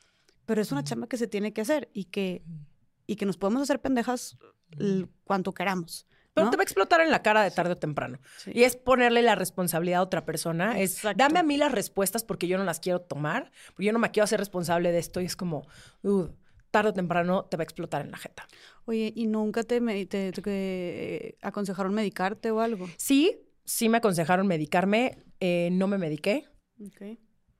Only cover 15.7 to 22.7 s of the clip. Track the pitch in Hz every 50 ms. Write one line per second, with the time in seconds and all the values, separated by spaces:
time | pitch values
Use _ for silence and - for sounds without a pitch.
15.7 | - - - - _ _ - 196 202 190 160 156 - - _ _ _ - _ _
16.7 | - 214 208 214 214 190 180 170 175 175 170 180 185 190 - - 185 165 160 -
17.7 | - - 160 - 160 143 143 - - - - - - - - - - - - -
18.7 | - - - 233 226 220 220 214 220 226 233 214 220 214 214 214 202 233 226 226
19.7 | 240 240 240 226 202 202 185 - - 196 196 185 165 196 - 208 196 196 190 190
20.7 | 185 185 180 175 - - - - 170 - - - - _ - 202 - 208 202 196
21.7 | 185 185 190 190 202 214 214 185 - - 185 196 220 - - 226 220 220 226 233